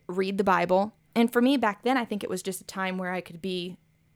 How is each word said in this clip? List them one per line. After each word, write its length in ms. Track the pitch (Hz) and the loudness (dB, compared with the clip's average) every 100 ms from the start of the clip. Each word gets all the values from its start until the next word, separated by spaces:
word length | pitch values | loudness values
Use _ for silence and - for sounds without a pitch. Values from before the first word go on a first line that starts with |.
| - | -8
read 320 | 180 190 196 | -2 -2 0
the 60 | |
Bible. 480 | 196 175 175 180 208 - _ | 2 4 4 2 2 -4 _
And 180 | 226 233 | 2 2
for 100 | 240 | 4
me 140 | 247 285 | 4 4
back 260 | 226 - | 2 0
then, 140 | 240 262 | 0 0
I 80 | |
think 180 | 226 208 | -2 -6
it 80 | - | -4
was 120 | 180 | -6
just 180 | 190 185 | -6 -8
a 40 | |
time 320 | - 196 190 185 | -10 -6 -4 -4
where 140 | 180 | -4
I 80 | 185 | -6
could 220 | 175 170 | -8 -8
be, 340 | 190 180 180 180 _ _ _ | -6 -4 -6 -10 _ _ _